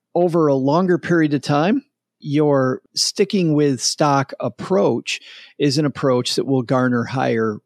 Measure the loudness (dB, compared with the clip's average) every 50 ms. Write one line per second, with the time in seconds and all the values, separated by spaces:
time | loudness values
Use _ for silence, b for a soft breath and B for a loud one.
0 | _ _ _ 0 0 0 2 2 2 2 2 2 2 2 2 2 2 2 0 0
1 | 0 0 0 2 2 0 0 -2 -2 0 0 2 2 2 0 -2 -4 _ _ _
2 | _ _ _ _ -8 -4 -2 0 2 2 2 2 2 0 -2 -4 -8 _ _ -4
3 | -4 -4 -2 -2 -2 0 0 0 2 2 2 2 2 2 0 0 -2 -4 -2 0
4 | 0 2 2 2 0 -2 -6 -8 -8 -8 -6 -8 -4 -2 0 2 2 2 0 -2
5 | -4 -6 -8 -8 B B B B B B B B 0 0 2 0 0 -2 -2 -2
6 | 0 0 2 0 0 -2 -4 -4 -2 0 0 -2 0 0 0 0 2 2 0 -2
7 | -2 -4 -4 -4 -2 -2 0 0 -2 -2 -4 -6 -8